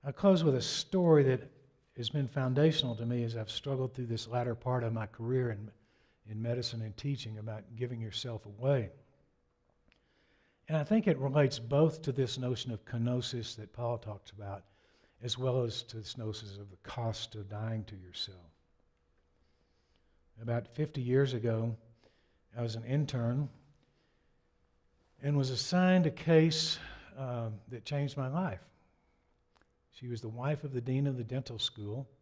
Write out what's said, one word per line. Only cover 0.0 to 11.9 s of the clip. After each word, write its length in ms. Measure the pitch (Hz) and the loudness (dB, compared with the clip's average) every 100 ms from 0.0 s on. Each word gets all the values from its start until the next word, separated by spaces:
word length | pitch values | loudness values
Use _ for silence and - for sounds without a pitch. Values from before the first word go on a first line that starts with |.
I'll 80 | 143 | -8
close 300 | - 202 185 | 2 6 8
with 120 | 160 | 6
a 80 | 131 | 4
story 600 | 113 - - 190 175 156 | 0 -4 0 2 8 8
that 260 | 131 127 - - _ _ _ - | 8 4 -2 -20 _ _ _ -8
has 120 | 120 | -4
been 200 | 151 135 | -2 -2
foundational 680 | - 127 127 156 156 127 110 | 0 0 4 4 4 0 -2
to 80 | |
me 200 | 117 123 | -2 0
as 120 | 117 117 | 0 -4
I've 140 | 107 | -6
struggled 420 | - 143 135 131 | -6 -4 -2 -2
through 140 | 131 120 | -4 -4
this 220 | 113 - | -4 -2
latter 260 | 120 120 | -2 -2
part 280 | 117 127 123 | -2 -2 0
of 100 | 117 | 0
my 140 | 113 107 | -2 -4
career 440 | - 117 127 123 | -6 -2 0 0
in, 200 | 104 107 - _ _ _ _ 104 | -4 -10 -16 _ _ _ _ -12
in 100 | 107 | -6
medicine 420 | 117 123 117 117 | -2 -2 -4 -6
and 140 | 110 104 | -8 -6
teaching 420 | 143 139 113 107 | -4 -4 -6 -8
about 260 | 107 110 104 113 | -8 -10 -12 -8
giving 240 | 123 120 | -6 -6
yourself 460 | 110 - 123 110 104 | -6 -6 -6 -8 -10
away. 440 | 104 131 139 104 - _ _ _ _ _ _ _ _ _ _ _ _ _ _ _ _ - | -4 2 2 0 -10 _ _ _ _ _ _ _ _ _ _ _ _ _ _ _ _ -2
And 80 | 156 | -2
I 80 | |
think 220 | 143 220 214 | 4 4 4
it 120 | 143 | 2
relates 400 | 135 139 143 - | 2 4 4 2
both 420 | 117 139 160 | 0 4 4